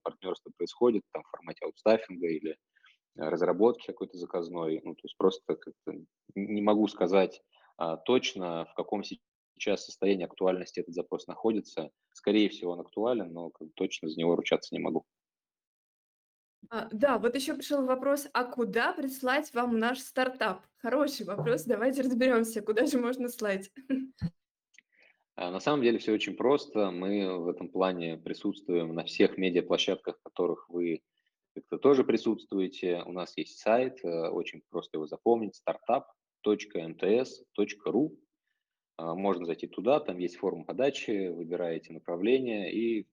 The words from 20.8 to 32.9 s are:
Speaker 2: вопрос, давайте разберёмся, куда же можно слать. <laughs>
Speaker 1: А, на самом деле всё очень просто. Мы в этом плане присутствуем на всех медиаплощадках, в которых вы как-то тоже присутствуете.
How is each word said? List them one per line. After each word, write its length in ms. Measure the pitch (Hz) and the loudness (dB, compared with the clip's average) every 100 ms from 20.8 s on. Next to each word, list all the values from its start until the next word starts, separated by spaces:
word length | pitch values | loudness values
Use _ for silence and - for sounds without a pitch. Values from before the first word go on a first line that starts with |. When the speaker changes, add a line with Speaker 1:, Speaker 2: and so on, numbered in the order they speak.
| 233 262 294 - 185 | 0 2 2 -2 -6
Speaker 2:
вопрос, 380 | 202 233 240 226 | -2 0 0 0
давайте 360 | 208 254 269 | 0 2 2
разберёмся, 600 | 262 240 262 233 226 220 | 0 4 4 4 2 -2
куда 240 | 208 220 277 | -2 2 2
же 140 | 254 | 2
можно 300 | 240 262 240 | 0 -2 -4
слать. 420 | - 208 190 190 - | -4 -2 -2 -6 -12
<laughs> 580 | 269 262 262 - 170 - _ _ _ _ _ _ _ _ _ - | -4 -4 -4 -6 -8 -8 _ _ _ _ _ _ _ _ _ -8
Speaker 1:
А, 140 | 90 | -6
на 80 | 92 | -4
самом 240 | 147 147 | 0 4
деле 140 | 120 113 | 4 4
всё 140 | - | 2
очень 220 | 107 - 92 | 0 0 0
просто. 560 | 120 143 - 107 98 | 2 2 0 -2 0
Мы 460 | 90 95 101 95 92 | 0 -2 0 0 -2
в 100 | 85 | -4
этом 200 | 87 87 | -4 -4
плане 480 | 92 95 87 85 82 | 0 2 0 -4 -6
присутствуем 800 | - - 104 - - 87 82 82 | -8 -6 -4 -4 0 0 0 -4
на 80 | |
всех 340 | 82 - 101 - | -2 4 4 4
медиаплощадках, 800 | 92 87 - 85 - 92 - - | 0 2 2 2 2 -2 -4 -10
в 40 | |
которых 460 | - - 87 78 - | -8 -2 0 -2 -6
вы 320 | 87 87 80 _ _ _ _ _ - | -4 -2 -2 _ _ _ _ _ -18
как-то 220 | - - | -8 2
тоже 260 | 135 135 - | 6 6 6
присутствуете. 1000 | 113 117 107 - 98 92 - 92 | 2 2 -2 -2 -2 -2 -2 -2